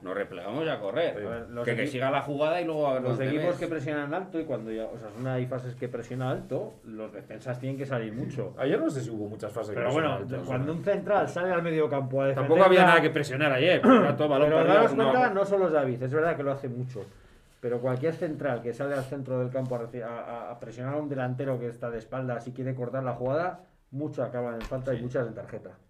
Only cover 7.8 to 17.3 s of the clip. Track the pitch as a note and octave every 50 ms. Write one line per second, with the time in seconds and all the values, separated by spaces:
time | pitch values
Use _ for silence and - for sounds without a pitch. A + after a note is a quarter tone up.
7.8 | C#3+ C3 C3+ A#2+ A2+ A2 G#2 A#2+ D3 C3 B2+ C3 G#2+ F#2 - - B2+ C#3 F3 A#3
8.8 | D#4 E4 D#3+ C3+ B2 A2+ A2+ G#2+ G#2 G#2 G#2+ G#2 - G#2 - A#2 G#2+ G#2+ G#2 -
9.8 | A#2 A#2+ C3 D3+ D#3+ D3 C3 - C3 B2+ B2+ B2+ - - C3 B2+ C3+ D3 E3 E3+
10.8 | - G3+ G3+ F3+ F3+ - G#3 G3 D#3+ C3+ - F3 F3 F#3 F#3 E3+ E3 E3+ E3 D#3
11.8 | D#3 D3+ C#3+ C#3 C3+ B2+ B2+ C3+ C3+ C3+ C3+ C3+ C3+ C3 D#3+ E3+ F#3+ F#3+ F#3 F3+
12.8 | F3+ F3+ E3 E3 D#3 D#3 - D3+ B2+ A#2+ B2 C3+ D#3 D3 C3+ B2+ C#3 F3 F3+ C3+
13.8 | - G#3 C4 A#3 F#3+ D3+ C#3 B2+ D3+ D3+ C#3+ C3+ D3 D3 D#3 E3 E3 E3+ F#3 G#3
14.8 | A#3 - - - A3 - C4 B3+ B3+ A#3+ G3+ F#3+ G3 - G3 G3 F#3+ F3 D#3 D3+
15.8 | C#3 B2+ B2 A#2+ B2+ C3 C3 D#3 D#3 E3+ D#3+ C3 C#3+ C#3 C3+ C3+ - C3 A#2+ B2
16.8 | B2+ B2+ - A2 F#2+ F#2 - - - -